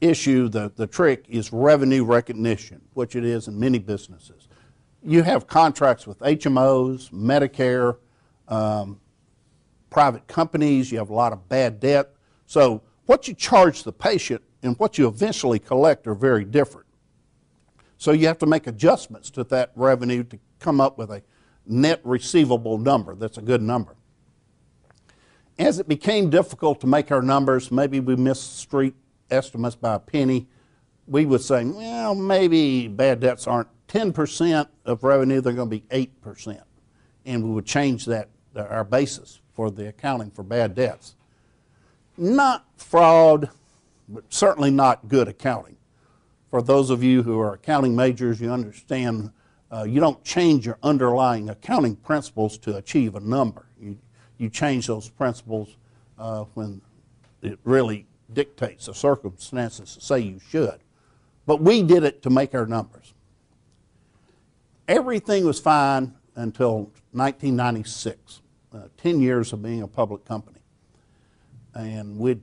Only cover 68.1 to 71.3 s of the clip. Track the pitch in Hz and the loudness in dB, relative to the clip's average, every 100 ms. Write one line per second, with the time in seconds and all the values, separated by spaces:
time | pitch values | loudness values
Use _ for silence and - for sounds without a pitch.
68.1 | - _ - _ _ _ 110 - _ 170 | -10 _ -20 _ _ _ -20 -20 _ -2
69.1 | 165 127 123 117 104 110 117 101 - 107 | 0 2 0 -2 -8 -10 -10 -8 -4 -4
70.1 | 101 - 110 - _ _ _ _ _ _ | -6 -12 -12 -12 _ _ _ _ _ _
71.1 | _ _ | _ _